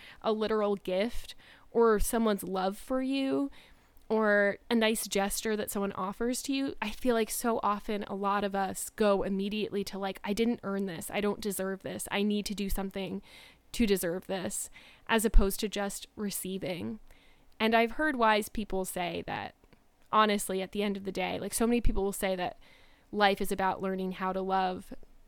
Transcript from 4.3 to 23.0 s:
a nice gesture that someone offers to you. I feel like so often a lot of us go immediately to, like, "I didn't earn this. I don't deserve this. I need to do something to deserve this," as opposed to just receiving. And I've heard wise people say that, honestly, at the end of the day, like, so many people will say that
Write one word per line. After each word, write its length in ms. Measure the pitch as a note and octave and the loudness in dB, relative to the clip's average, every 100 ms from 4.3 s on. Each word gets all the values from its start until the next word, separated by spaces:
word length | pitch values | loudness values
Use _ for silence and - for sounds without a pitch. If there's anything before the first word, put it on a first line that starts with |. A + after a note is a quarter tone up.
| G3+ G3+ - - | 6 4 0 0
a 40 | A#3+ | 2
nice 320 | A3 A3+ G3 | 2 0 -2
gesture 480 | G3 G3 - A3+ G#3+ | 0 0 -2 -2 -2
that 160 | - | -2
someone 200 | G3+ G3 | -4 -4
offers 460 | - F#3 G3 A#3 B3+ | -4 -6 -2 -2 -2
to 100 | - | -2
you. 240 | C4+ C4+ - | -2 -2 -4
I 100 | G#3+ | -8
feel 260 | - B3+ A#3 | -2 0 2
like 140 | A3 | 0
so 280 | - A#3+ A3+ | -2 -2 0
often 400 | G3+ G3+ - G#3 | 0 -2 -4 -6
a 100 | G#3 | -4
lot 300 | G3 G3+ G3+ | -4 -2 0
of 100 | G3+ | 0
us 360 | G3 F#3+ F#3+ - | -2 -4 -4 -6
go 340 | - G#3+ G3 | 0 2 4
immediately 580 | - G3 G3+ G#3+ G3 G3+ | 2 -2 -2 -2 -2 -4
to, 160 | G3 G3 | -4 -6
like, 220 | G3 F#3+ | -6 -6
"I 100 | - | -2
didn't 280 | G#3 A#3 A#3+ | 0 2 0
earn 240 | G3 G3 G3 | -2 -4 -4
this. 240 | E3 - | -6 -6
I 80 | G3+ | -2
don't 200 | G3+ - | -2 -2
deserve 420 | G#3+ F#3+ F#3+ F#3+ | -4 -4 -4 -6
this. 240 | - G3+ - | -8 -8 -4
I 100 | G3+ | 0
need 240 | G#3 G#3 G3+ | 2 0 -2
to 80 | |
do 160 | G3+ G3 | -4 -2
something 520 | G3 G3 G3 F#3 G3 - - - - _ | -2 -2 -6 -6 -8 -10 -20 -20 -20 _
to 140 | - A3+ | 0 2
deserve 400 | G3 F3 F3+ - | 2 0 -4 -4
this," 420 | F#3+ G#3+ - - - - - - | -4 -4 -6 -8 -14 -20 -12 0
as 180 | A3+ | 2
opposed 360 | A3 - G3 - | 6 8 8 2
to 80 | G#3 | -4
just 400 | G#3 G3+ - - - | -4 -6 -8 -12 -8
receiving. 840 | G#3 - F#3 F#3+ G3 F3 G#3+ A3 - - - - - - | -6 -4 -6 -6 -6 -6 -8 -10 -16 -20 -20 -20 -16 -2
And 120 | A3 | 2
I've 200 | A3+ A3+ | 4 2
heard 240 | A3+ D#4 C4 | 2 0 2
wise 320 | A3 G#3+ G#3+ | 4 4 0
people 360 | - G3+ F#3+ | -6 -4 -4
say 380 | F#3 - F3 E3+ - | -4 -4 -4 -6 -6
that, 260 | G#2 G2+ - _ _ _ _ _ | -8 -8 -14 _ _ _ _ _
honestly, 480 | G#3+ G#3+ G#3 - F#3+ | 4 4 4 0 -4
at 120 | F#3 | -4
the 100 | G3+ | -2
end 140 | G3+ G3 | -2 -2
of 80 | |
the 80 | G3 | -4
day, 260 | F3+ F3+ F3+ | -4 -2 -4
like, 160 | G3+ | -4
so 140 | - A#3 | 0 2
many 120 | A#3+ | 6
people 220 | - G#3+ | 6 6
will 100 | G3 | 2
say 220 | G3 F#3+ | 0 -2
that 240 | F#3 F3+ - - - - - | -2 -4 -8 -18 -20 -20 -20